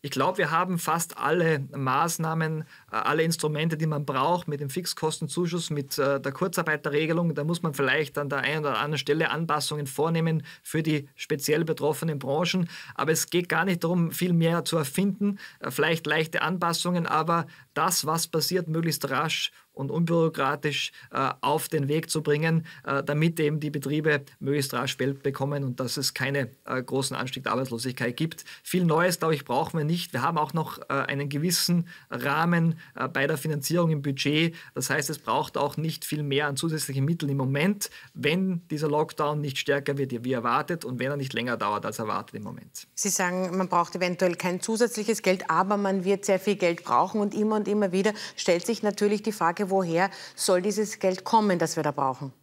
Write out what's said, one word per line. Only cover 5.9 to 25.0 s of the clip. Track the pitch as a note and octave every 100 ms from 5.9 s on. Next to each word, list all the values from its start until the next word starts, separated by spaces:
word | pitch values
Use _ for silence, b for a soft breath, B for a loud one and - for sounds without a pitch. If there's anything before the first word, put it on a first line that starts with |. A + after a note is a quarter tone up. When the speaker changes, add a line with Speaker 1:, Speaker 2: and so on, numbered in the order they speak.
| -
Speaker 1:
äh, | C#3 C#3
der | C3+
Kurzarbeiterregelung. | C3+ F3+ F3+ D#3+ D3+ D3+ C#3+ D#3+ E3 E3+
Da | D3
muss | D3+ E3+
man | E3
vielleicht | C#3 C3+ C#3+ C#3+ -
an | C#3+
der | C#3
einen | B2+ D#3
oder | D3 A2
anderen | C#3+ D3+
Stelle | C3+ D3+ D#3+
Anpassungen | D3 E3 D3+ - D3+ C#3
vornehmen | - D#3+ E3 E3 D#3+ B B
für | - D#3
die | D#3 D3+ C#3
speziell | - - D3 - D3+
betroffenen | E3 D3+ D3 D3+ E3 C#3+
Branchen. | C3 D3 F3 F#3 E3+ B B
Aber | - D3
es | D#3+ -
geht | F3 F3+
gar | E3
nicht | F#3+ E3+
darum, | E3 F3+ E3
viel | - F3+
mehr | E3+ E3 E3+
zu | E3 E3
erfinden, | C3+ - G3+ G3 G3+ G3+ B B
äh, | -
vielleicht | C#3 D#3 E3
leichte | D3 D#3 D#3+ -
Anpassungen, | D3+ F3+ E3+ E3 F3 F3+ E3
aber | D3+ E3 E3+ E3+ B B
das, | - E3+ -
was | D3 E3 -
passiert, | E3 C3 F3+ E3+
möglichst | D#3+ E3 - -
rasch | C3 D#3+ - - b b
und | - C#3
unbürokratisch, | E3 E3 E3+ D#3+ D#3+ C3+ D3 D3+ C#3 - B B
äh, | B2+ C3+ -
auf | C3+ D#3 D#3
den | D#3 C#3
Weg | D#3 -
zu | D#3+
bringen, | D3+ D3 E3 D#3+ D#3+ B
äh, | - C3+
damit | C#3 D3 E3 E3
eben | D3 D#3
die | D3+
Betriebe | D3 C3+ D3+ D#3 D3 C3+ -
möglichst | C#3 D3 C3+
rasch | B2 C3
Geld | -